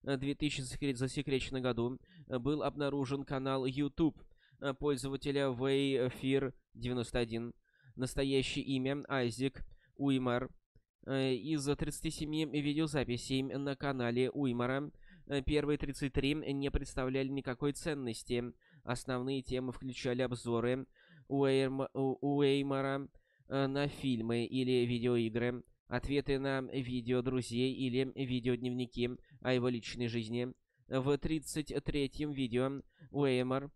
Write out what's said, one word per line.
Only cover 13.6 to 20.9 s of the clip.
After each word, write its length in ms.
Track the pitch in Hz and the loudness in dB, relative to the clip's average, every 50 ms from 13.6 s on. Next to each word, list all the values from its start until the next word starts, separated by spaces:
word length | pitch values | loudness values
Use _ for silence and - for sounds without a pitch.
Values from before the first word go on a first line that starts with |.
| 139 143 139 | -2 -4 -4
канале 540 | _ - 139 135 127 120 117 120 123 127 127 | _ -2 -4 -2 0 0 2 4 2 2 2
Уймара, 600 | - 143 143 131 120 120 120 123 131 135 147 147 - - - - - - - | 2 0 0 0 2 2 0 0 0 -2 -4 -6 -10 -16 -20 -20 -20 -20 -8
э, 160 | - 143 139 | -4 -4 -2
первые 360 | 131 - 147 147 139 143 147 143 | 0 2 2 2 4 2 0 0
тридцать 340 | - 147 135 - 147 135 | 0 -6 -4 -2 -4 0
три 220 | - 147 135 139 147 | 0 2 2 2 0
не 360 | 156 - - 139 139 139 139 | 0 -2 -2 -2 0 0 0
представляли 580 | - 139 139 - - 139 131 131 131 135 135 131 | 0 0 -2 -2 -4 -2 -2 0 2 0 0 0
никакой 440 | 139 139 120 135 123 - 147 143 | -2 -4 -4 -4 -4 0 0 0
ценности. 800 | 139 - - 170 151 143 131 117 110 - - - 123 120 120 120 - _ _ _ - 151 _ | 0 0 -2 -2 -2 -2 -2 -4 -4 -6 -4 -2 -2 -2 -2 -4 -10 _ _ _ -20 -12 _
Основные 580 | - 123 - - - 131 123 123 135 139 135 | -4 -4 -2 -2 -2 -2 -2 0 0 -2 -2
темы 300 | 127 - 123 127 127 127 | -2 -2 -2 -2 -2 -4
включали 500 | 120 - 135 131 120 - - 131 123 123 | -6 -6 -8 -8 -8 -2 -2 0 2 2
обзоры 640 | 131 123 123 110 - 120 117 113 117 120 127 135 131 _ | 2 0 0 -4 0 0 2 2 4 2 0 0 -4 _